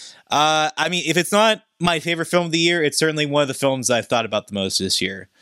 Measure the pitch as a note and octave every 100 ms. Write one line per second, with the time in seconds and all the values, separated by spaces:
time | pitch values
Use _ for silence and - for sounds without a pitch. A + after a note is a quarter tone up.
0 | - - - C#3 D#3 D#3 D#3 - D#3+ F3
1 | D3+ E3 E3 G#3 A3 G#3+ _ - E3+ E3
2 | E3+ E3 D#3 F3+ E3+ E3 E3+ F3 D3 -
3 | D#3+ D3+ D3 C#3+ C#3 C3 C#3 C3+ A#2+ A#2+
4 | - A#2+ A2 G#2+ - G2+ F#2+ - F#2+ -
5 | F#2+ F#2+ F#2+ _